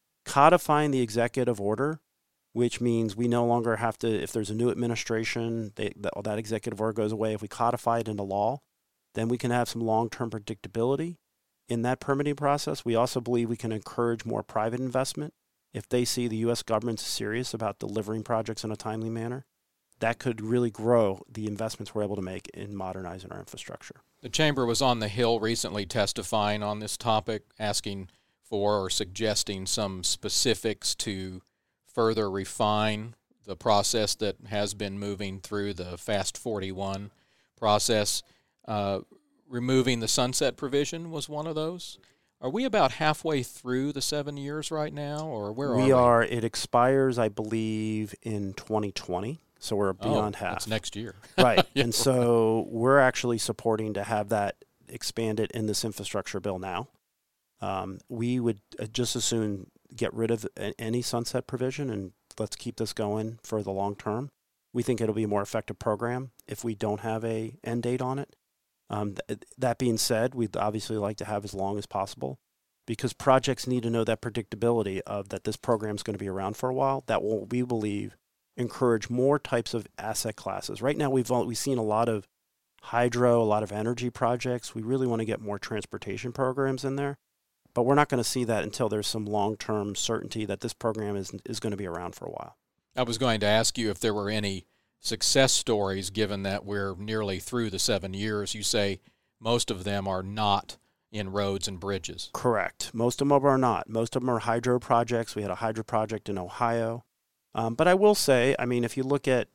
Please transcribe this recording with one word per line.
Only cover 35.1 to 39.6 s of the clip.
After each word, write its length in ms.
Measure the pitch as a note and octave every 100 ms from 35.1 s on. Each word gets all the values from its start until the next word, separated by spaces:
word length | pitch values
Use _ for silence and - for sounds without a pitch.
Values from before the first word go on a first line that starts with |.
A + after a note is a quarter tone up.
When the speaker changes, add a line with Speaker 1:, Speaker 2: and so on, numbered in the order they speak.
| G2+ G2+ F#2+
Speaker 2:
through 340 | - G#2 G2+
the 240 | G2 F2+ F2+
fast 400 | - G#2 F#2+ -
forty-one 720 | A#2+ G#2 F#2+ F#2 G2 G2 G2+ _ _ _ _ -
process. 640 | A2 G#2 - A2 G#2 - - _ _ _ -
Uh, 320 | G#2+ G2 G2 - - _ _ -
removing 520 | B2